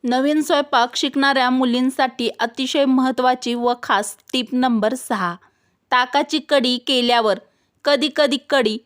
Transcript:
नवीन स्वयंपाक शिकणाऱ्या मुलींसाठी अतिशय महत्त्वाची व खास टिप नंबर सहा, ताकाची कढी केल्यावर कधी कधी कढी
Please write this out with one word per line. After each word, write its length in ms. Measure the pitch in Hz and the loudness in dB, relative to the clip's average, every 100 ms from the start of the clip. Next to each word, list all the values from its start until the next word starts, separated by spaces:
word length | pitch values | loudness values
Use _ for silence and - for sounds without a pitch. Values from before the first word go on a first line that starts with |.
नवीन 380 | 247 254 277 302 | 0 0 2 0
स्वयंपाक 540 | 294 302 285 254 240 - | 2 0 2 2 0 -2
शिकणाऱ्या 540 | 294 269 277 269 247 | -4 0 0 2 2
मुलींसाठी 800 | 254 262 240 254 269 262 240 240 - | 2 0 2 0 0 -2 -2 -6 -2
अतिशय 460 | 233 233 262 302 277 | -6 -4 -4 0 2
महत्त्वाची 680 | 262 262 262 254 254 262 | 2 2 0 0 0 -2
व 200 | 240 240 240 | -2 -2 -2
खास 320 | - 208 214 - _ | 0 -2 -2 -12 _
टिप 200 | 262 240 | -6 -2
नंबर 400 | 254 254 226 214 | 0 0 2 0
सहा, 400 | 254 - 214 180 175 _ _ _ _ _ | -4 -6 -4 -4 -6 _ _ _ _ _
ताकाची 480 | 247 247 277 302 311 285 | 0 2 -2 -2 -4 0
कढी 280 | 285 254 247 | 0 0 -4
केल्यावर 600 | - 262 240 240 220 190 _ _ _ _ - | -2 -2 2 2 2 -2 _ _ _ _ 0
कधी 240 | 285 294 - | 0 0 0
कधी 220 | 294 277 _ | 0 0 _
कढी 280 | 277 220 214 | 0 0 -4